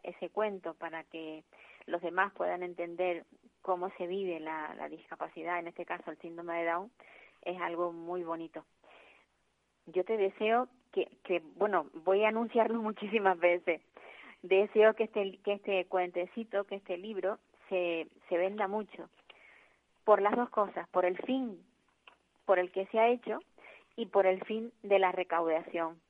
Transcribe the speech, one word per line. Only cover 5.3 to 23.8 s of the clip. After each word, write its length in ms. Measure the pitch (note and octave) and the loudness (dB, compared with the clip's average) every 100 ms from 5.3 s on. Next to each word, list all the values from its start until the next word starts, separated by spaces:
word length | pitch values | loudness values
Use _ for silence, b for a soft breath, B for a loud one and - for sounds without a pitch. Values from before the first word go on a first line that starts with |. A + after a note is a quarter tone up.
| E3+ D#3+ F3 | -8 -6 -4
en 80 | E3+ | -6
este 160 | - | -10
caso 260 | E3+ F3 - | -10 -8 -10
el 80 | D#3 | -12
síndrome 360 | E3+ E3 E3+ E3+ | -12 -12 -6 -2
de 60 | E3+ | 0
Down, 240 | E3+ G#3 _ B B B B | -2 -4 _ B B B B
es 180 | - F3+ | -8 -6
algo 320 | F3 E3+ F3 | -4 -2 -4
muy 300 | E3+ E3 F3+ | -4 -6 -6
bonito. 420 | E3+ E3 E3 D#3+ - _ B B B B B _ _ _ _ _ - | -4 -6 -8 -12 -18 _ B B B B B _ _ _ _ _ -6
Yo 180 | F3+ | -4
te 120 | F3+ A3+ | -2 0
deseo 520 | F#3+ - G#3+ A3+ B3+ _ _ | 0 0 2 2 0 _ _
que, 160 | - - - | -4 -4 -6
que, 180 | - F3 D#3+ C#3+ | -4 -4 -4 -2
bueno, 300 | G#3 F#3 D3 E3 | 2 2 0 -4
voy 200 | D#3+ G3 | 2 4
a 40 | G#3+ | 4
anunciarlo 520 | A3 A#3 A#3 A3 A#3 | 2 0 2 2 2
<laughs> 20 | |
muchísimas 560 | A3 G#3 G3+ G#3+ G3 F3 | -2 -4 -4 2 2 4
veces. 440 | F3 F3 F3+ D#3+ _ B B B B B | 4 2 0 -4 _ B B B B B
Deseo 520 | F3+ F#3+ G3+ A3 A3 | 2 4 4 6 6
que 100 | A3 | 6
este, 340 | A3 G#3+ G3 F#3 | -2 -2 -4 -4
que 80 | - | -6
este 300 | G3+ G#3 F#3+ F3 | -4 0 -2 0
cuentecito, 800 | F#3 F3+ F3 F3+ - A3+ G3 | -2 -2 -4 -6 -6 -4 -4
que 120 | G3+ G3 | -4 -8
este 200 | - F3 | -8 -8
libro 420 | G3+ G3+ F#3 A3+ _ _ - | -6 -4 -4 -4 _ _ -4
se, 380 | F#3 F3 E3 D#3 _ - | -2 0 -2 -6 _ -4
se 100 | F3 | 0
venda 300 | F#3 G#3 G3 | 0 0 -2
mucho. 400 | G#3+ G3+ - - _ _ B B B B B _ _ | -2 -6 -14 -18 _ _ B B B B B _ _
Por 180 | - G3+ | 6 6
las 120 | G3+ | 6
dos 140 | B3 A#3+ | 2 0
cosas, 380 | - G3 - E3+ | 0 0 -2 -2
por 160 | F3+ | 2
el 120 | F3+ F#3 | 2 0
fin 400 | - C4 B3+ F3+ - _ _ _ - _ _ _ - | -2 -2 -2 -8 -18 _ _ _ -20 _ _ _ 2
por 120 | F#3 | 4
el 140 | F3+ | 4
que 140 | F#3+ F#3+ | -2 -2
se 120 | A3+ | 4
ha 100 | A3+ | 4
hecho 300 | A#3+ A3+ A3 - - B B | 4 -2 -8 -8 -20 B B